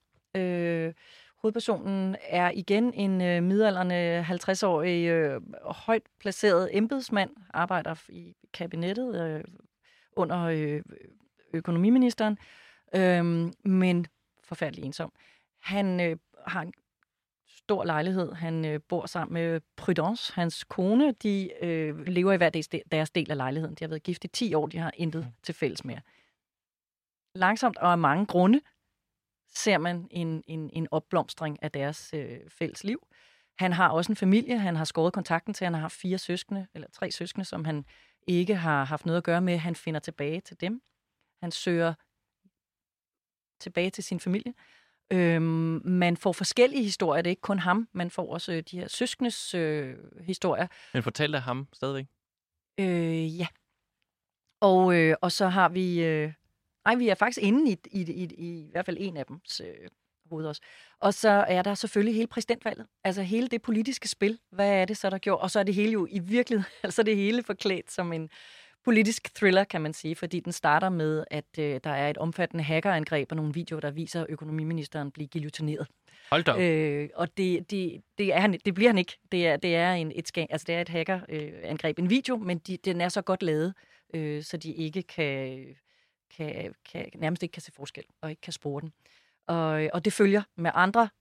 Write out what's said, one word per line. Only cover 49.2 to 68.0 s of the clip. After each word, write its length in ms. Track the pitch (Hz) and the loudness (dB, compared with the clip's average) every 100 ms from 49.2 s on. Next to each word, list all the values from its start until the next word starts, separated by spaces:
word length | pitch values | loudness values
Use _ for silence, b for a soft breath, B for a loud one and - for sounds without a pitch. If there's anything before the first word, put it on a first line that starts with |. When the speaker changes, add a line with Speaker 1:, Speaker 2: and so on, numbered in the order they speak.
| 240 - - | -4 -4 -6
Speaker 1:
øh, 400 | 180 156 151 131 - - - | -2 0 -2 -4 -10 -18 -14
historier. 460 | 175 185 180 143 180 B B | -8 -2 0 0 -2 B B
Speaker 2:
Men 80 | 127 | -2
fortæl 320 | 113 - 151 | -2 0 0
af 80 | 143 | 0
ham 260 | 123 127 139 | -2 -6 -6
stadigvæk? 340 | - 135 135 139 _ _ _ _ _ _ - | -6 -4 -4 -8 _ _ _ _ _ _ -4
Speaker 1:
Øh, 580 | 190 175 165 165 160 170 | 0 0 0 0 -2 -4
ja. 60 | 170 _ _ _ _ _ _ _ _ _ _ - | -6 _ _ _ _ _ _ _ _ _ _ 4
Og, 340 | 202 185 185 175 | 6 8 8 8
øh, 200 | 160 156 | 6 4
og 120 | 180 | 2
så 160 | - 190 | 2 2
har 200 | 190 170 | 4 4
vi... 360 | 180 185 170 | 4 0 0
Øh, 280 | 165 156 151 156 _ _ _ _ 202 | 2 0 -2 -6 _ _ _ _ 2
ej, 80 | |
vi 140 | 247 233 | 2 4
er 60 | |
faktisk 280 | 185 226 - | 2 2 2
inde 260 | 202 254 294 | 4 4 4
i, 60 | 175 - | 0 -4
i, 80 | 196 | -6
i, 220 | 170 - | -6 -6
i, 360 | 175 - 170 170 | -8 -8 -10 -12
i 100 | 151 | -8
hvert 160 | 175 185 | -6 -4
fald 100 | 170 | -4
en 160 | 196 156 | -6 -8
af 100 | 131 | -10
dems, 340 | 156 - - | -12 -12 -12
øh, 280 | 87 - 90 _ _ _ 156 | -12 -16 -20 _ _ _ -12
hoved 160 | 160 156 | -8 -8
også. 160 | 151 B B B B | -8 B B B B
Og 140 | 208 | 2
så 140 | - 220 | 4 6
er 320 | 202 - 180 | 6 6 4
der 120 | 196 | 2
selvfølgelig 400 | 202 220 208 214 | 0 0 2 4
hele 120 | 220 233 | 2 0
præsidentvalget. 600 | 240 - 233 220 - - _ | -2 -2 -2 -2 -8 -12 _
Altså 180 | 190 190 | -4 -2
hele 260 | 185 220 247 | 0 0 0
det 140 | 233 | -2
politiske 460 | - 220 226 254 202 | 0 0 0 -4 -6
spil. 300 | - 202 226 _ | -2 -2 -2 _
Hvad 300 | 190 202 196 | 0 2 4
er 40 | |
det 120 | 185 214 | 2 0
så, 140 | 196 | -2
der 80 | 190 | -2
gjorde? 220 | 208 190 | 0 0
Og 100 | 180 | 2
så 80 | 214 | 0
er 40 | |
det 120 | 196 | 2
hele 180 | 196 214 | 2 2
jo 140 | 214 170 | 2 -2
i 80 | 196 | -4
virkeligheden, 540 | 175 240 240 220 185 - | 0 2 2 2 0 -6
<laughs> 60 | |
altså 180 | 196 202 | -4 0
det 140 | 214 202 | 2 4
hele 260 | 196 240 | 2 0
forklædt 500 | 233 196 202 185 - | -2 -4 -2 -2 -6
som 200 | - | -6